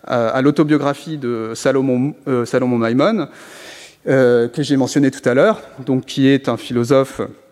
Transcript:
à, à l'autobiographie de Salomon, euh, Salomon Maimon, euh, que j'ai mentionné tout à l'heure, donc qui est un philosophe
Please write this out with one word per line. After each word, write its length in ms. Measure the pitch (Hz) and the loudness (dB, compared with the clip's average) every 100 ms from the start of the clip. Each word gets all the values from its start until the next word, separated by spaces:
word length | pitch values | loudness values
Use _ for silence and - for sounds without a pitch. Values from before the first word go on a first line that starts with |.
| - | -2
à, 220 | 120 113 | -2 0
à 140 | 123 | 2
l'autobiographie 760 | 135 139 151 151 139 143 - 156 | 2 2 2 2 0 -4 -10 -8
de 360 | 123 117 113 113 | -6 -6 -6 -4
Salomon, 600 | 139 135 135 123 139 - - | 0 0 0 0 -2 -6 -4
euh, 180 | 127 117 | -2 0
Salomon 320 | 131 123 120 | 0 0 0
Maimon, 500 | 113 123 170 226 139 - - - - - - _ - | 0 2 2 0 -6 -12 -20 -20 -20 -20 -20 _ 0
euh, 420 | 135 123 120 120 | 2 4 4 0
que 120 | 135 | -4
j'ai 140 | 135 139 | 0 0
mentionné 340 | 123 147 135 | 2 2 0
tout 180 | - 131 | 0 0
à 60 | |
l'heure, 280 | 123 196 - - - 127 | 4 2 0 -8 -14 -4
donc 200 | 131 - | -4 -4
qui 220 | - 135 | 0 2
est 220 | 139 135 | 2 0
un 80 | 117 | -6
philosophe 640 | - 120 120 135 135 - 98 - _ | -4 -4 2 2 0 -6 -10 -10 _